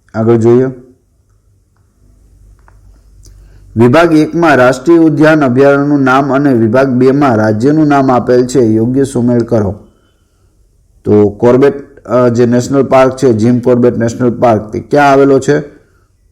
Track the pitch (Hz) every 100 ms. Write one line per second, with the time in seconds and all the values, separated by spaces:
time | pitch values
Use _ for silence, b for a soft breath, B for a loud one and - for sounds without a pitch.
0 | _ 110 113 117 113 123 131 131 - _
1 | _ _ _ _ _ _ _ _ _ _
2 | _ _ _ _ - - _ _ _ -
3 | _ - b b b b b 110 120 151
4 | 170 156 156 170 165 - 123 135 - 170
5 | 160 143 156 160 135 123 139 143 143 143
6 | 131 131 139 131 147 120 110 127 139 123
7 | 131 139 143 107 110 107 131 156 151 143
8 | 135 127 123 123 127 139 113 110 117 131
9 | 135 123 120 120 113 117 98 90 - _
10 | _ _ _ _ _ _ _ _ _ _
11 | - 104 104 - 120 127 139 - - -
12 | - 123 123 117 117 120 120 139 123 131
13 | 131 - 135 110 117 123 123 120 123 104
14 | 113 - 123 107 123 110 - 117 - 143
15 | 143 139 139 135 - 147 - b b b
16 | b b _